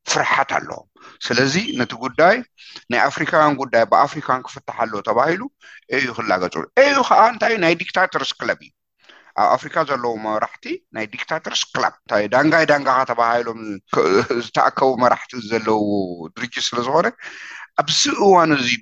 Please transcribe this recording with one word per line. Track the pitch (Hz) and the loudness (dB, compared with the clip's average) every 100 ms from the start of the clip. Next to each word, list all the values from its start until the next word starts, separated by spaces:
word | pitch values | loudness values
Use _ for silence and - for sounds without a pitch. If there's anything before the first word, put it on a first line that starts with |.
| - | -4
ፍርሓት | 147 - - - | -2 0 0 0
ኣለዎ። | - - - - _ - - | -4 -6 -14 -16 _ -20 -12
ስለዚ | - 120 135 165 233 | -4 0 2 0 -4
ነቲ | 127 120 117 | -4 -6 -6
ጉዳይ | 127 - 170 247 - _ - - - | -8 2 4 4 -2 _ -20 -20 -4
ናይ | 120 | 0
ኣፍሪካውያን | 139 - 151 165 151 135 | 0 0 0 2 2 2
ጉዳይ | 123 117 | -2 0
ብኣፍሪካን | 107 85 143 151 139 127 | 4 2 2 -2 -4 -4
ክፍታሕ | - - - - | -4 -14 -12 -6
ኣሎ | 113 104 | -4 -4
ተባሂሉ | 110 113 147 185 277 _ - - - | -2 0 0 -2 -6 _ -20 -20 -4
ኤዩ | 131 127 | -2 -2
ክላገጹ። | 113 110 92 90 82 - 247 | -4 -2 -2 -2 -4 -2 2
ኤዩ | 285 277 | 4 4
ከዓ | 233 190 226 | 2 4 4
እንታይ | 226 214 | 2 -2
እዩ? | 226 | 0
ናይ | 165 170 | 0 0
ዲክታተርስ | 185 185 185 143 131 | -2 -2 0 -2 -6
ክለብ | - 117 87 | -6 -6 -6
እዩ። | 71 _ _ _ _ - _ - | -8 _ _ _ _ -20 _ 0
ኣብ | 107 | 2
ኣፍሪካ | 127 156 170 | 2 0 -4
ዘለዉ | 143 131 120 110 | -2 -2 -2 -4
መራሕቲ | 107 107 113 - 240 359 _ | -4 -4 -4 -8 -12 -12 _
ናይ | 110 110 | -10 -10
ዲክታተርስ | 127 - 160 - - | -10 -8 -6 -4 -6
ክለብ፣ | - 131 117 | -4 -2 -2
እንታይ | - - 107 104 | -4 -2 0 2
ዳንጋይ | 123 151 165 151 | 2 4 4 4
ዳንጋኻ | 147 135 127 131 | 2 2 2 2
ተባሂሎም | 117 117 120 117 113 110 98 | 0 2 2 -2 -8 -10 -10
ክ-፣ | - - 82 101 - 120 | -4 0 2 2 2 -4
ዝተኣከቡ | 117 151 - - 135 120 | -2 0 0 2 0 4
መራሕቲ | 123 - - 127 | 2 2 -4 -12
ዘለዉ | 107 113 110 110 104 101 92 87 80 | -4 -2 0 0 2 -2 -4 -8 -12
ድርጅት | 107 120 127 | -10 -8 -6
ስለ | - 120 | -4 -4
ዝኾነ | 120 156 220 - - - - - - | 0 0 0 -4 -20 -18 -18 -18 -8
ኣብዚ | - 151 151 285 277 | -4 -2 0 -2 2
እዋን | 202 180 160 | 6 6 6
እዚ | 143 123 117 | 2 0 -4